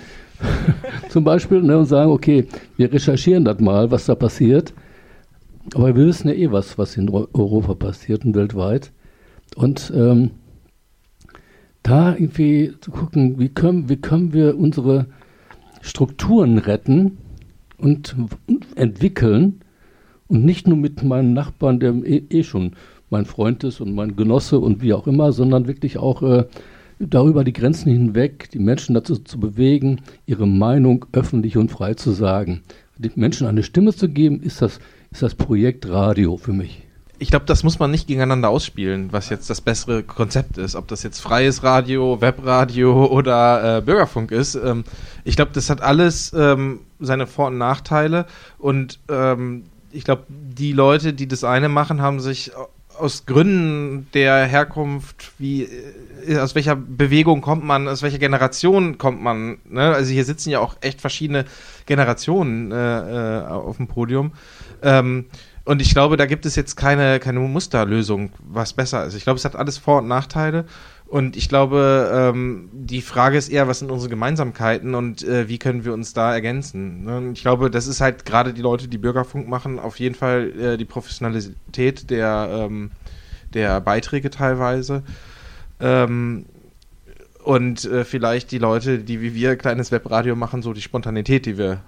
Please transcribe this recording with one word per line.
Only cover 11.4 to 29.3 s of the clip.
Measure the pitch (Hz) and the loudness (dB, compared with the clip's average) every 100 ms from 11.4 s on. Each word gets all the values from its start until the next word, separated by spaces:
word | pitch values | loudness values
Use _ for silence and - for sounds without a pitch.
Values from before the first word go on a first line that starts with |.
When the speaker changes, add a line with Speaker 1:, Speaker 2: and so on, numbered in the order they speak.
| _ _ _ _ | _ _ _ _
Speaker 1:
da | 113 139 175 | 2 4 4
irgendwie | 175 156 160 151 147 156 - | 2 -2 2 2 2 0 -4
zu | - | -12
gucken, | - 165 151 131 131 | -8 -2 2 2 2
wie | 131 | -2
können, | - 165 180 131 | 2 2 2 0
wie | 139 | -4
können | - 160 175 | 0 0 2
wir | 156 151 147 | 2 2 2
unsere | 147 151 127 135 135 - _ _ _ - _ - | 0 2 2 2 0 -8 _ _ _ -20 _ -20
Strukturen | - - 135 - - 226 135 110 | -12 -2 -2 0 2 4 6 4
retten | 101 107 - 143 196 190 - - - _ _ - | 2 -2 4 4 4 0 -18 -20 -20 _ _ -2
und | 143 147 147 127 | 0 0 -2 -6
w-, | 113 - - 254 - - | -6 -6 -2 -2 -2 -2
entwickeln | 120 98 190 190 113 107 196 190 _ _ _ _ _ _ - | -2 2 -2 2 4 6 4 0 _ _ _ _ _ _ -2
und | 139 | 2
nicht | 139 175 185 | 4 4 2
nur | 156 | 2
mit | 147 147 | 0 -2
meinem | 131 127 127 | -2 2 2
Nachbarn, | 123 147 - 139 123 | 2 -2 -2 0 2
der | 127 120 | 2 0
eh, | - 143 143 | 0 -2 0
eh | 165 | 0
schon | 160 98 90 - - _ - | 0 -2 -4 -6 -20 _ -6
mein | 104 98 | -4 -4
Freund | - 110 117 | -2 -2 0
ist | 135 - | -6 -6
und | 104 101 | -6 -4
mein | 107 101 | -4 0
Genosse | 110 131 - 139 | 2 2 2 2
und | 113 101 | 2 2
wie | 123 | 2
auch | 101 147 | 0 2
immer, | 139 147 | 2 2
sondern | 117 131 127 123 | 2 2 2 0
wirklich | 135 143 - | -4 -6 -2
auch, | 135 131 | -2 0
äh, | 135 123 123 - - - - - | 2 2 2 -6 -20 -20 -20 -10
darüber | 185 - 160 151 | 0 4 6 4
die | 127 | 2
Grenzen | 117 123 160 156 | 0 0 2 2
hinweg, | 123 117 107 139 143 - | 2 2 2 0 -4 -12
die | 123 | -2
Menschen | 101 131 - 117 | 0 0 0 0
dazu | - 120 | 0 -6
zu | - | -6